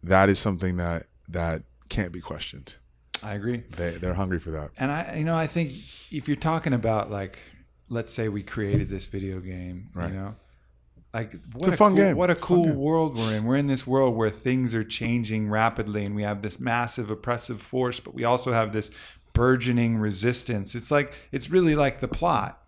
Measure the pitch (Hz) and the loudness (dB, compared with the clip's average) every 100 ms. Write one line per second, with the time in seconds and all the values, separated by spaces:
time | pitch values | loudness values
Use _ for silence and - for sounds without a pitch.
0 | 85 95 98 98 110 90 92 90 87 85 | 6 6 8 6 2 0 -2 -2 -2 -2
1 | - _ - 87 82 80 - _ _ - | -6 _ -10 -4 -2 -4 -8 _ _ -4
2 | 92 87 - 76 - 69 69 - _ _ | -4 -6 -10 -10 -10 -14 -18 -20 _ _
3 | _ - 104 101 107 120 120 - 87 85 | _ -12 -8 -6 -4 -6 -8 -6 -6 -4
4 | 90 90 95 90 82 78 73 - 131 147 | -4 -2 -2 -2 -4 -8 -10 -6 -4 -4
5 | 180 - 156 165 156 170 160 127 - - | -6 -4 -2 0 -2 -2 -4 -6 -16 -20
6 | - 156 135 139 160 160 160 127 110 110 | -10 -10 -4 -2 0 0 0 0 2 0
7 | 101 101 98 - - - - _ _ 117 | 0 -4 -6 -10 -20 -20 -20 _ _ -8
8 | 113 - 110 104 95 - 101 104 - 98 | -6 -4 -2 -2 -6 -4 0 0 0 -6
9 | - 101 95 92 92 90 90 90 95 87 | -8 -6 -6 -8 -8 -10 -10 -12 -12 -8
10 | 85 98 98 107 _ _ _ _ _ - | -6 -6 -10 -12 _ _ _ _ _ -20
11 | _ 117 110 - - 117 185 175 208 190 | _ -8 -8 -12 -16 -2 0 6 6 8
12 | 196 160 180 165 - 175 165 143 143 160 | 4 4 2 2 4 4 6 2 0 2
13 | 160 123 110 107 110 135 143 131 131 131 | 0 0 -2 0 0 2 2 0 2 4
14 | 131 113 110 - 127 131 127 113 110 - | 4 4 0 0 0 2 2 0 -2 -4
15 | 113 120 110 110 107 107 113 113 107 107 | 0 0 0 -2 0 2 2 2 -4 -4
16 | 101 104 104 104 104 - 123 117 120 - | -4 -2 -2 -4 -6 -6 -2 0 -2 -4
17 | 107 107 - 120 - 107 - 127 127 120 | -6 -6 -4 -4 -4 -12 -6 -2 -2 -2
18 | - 123 120 123 123 117 110 107 107 - | -10 -4 0 2 2 2 2 -2 -6 -12
19 | - - _ - 123 131 120 120 117 113 | -20 -20 _ 4 6 6 4 4 4 2
20 | 107 95 113 123 - 110 98 123 - 147 | 0 0 0 0 -2 -4 -4 -8 0 0
21 | 143 - - 139 131 180 175 151 139 - | 0 -8 -8 -8 2 4 6 4 2 0
22 | 127 - 170 135 98 - | -6 -2 2 2 0 -8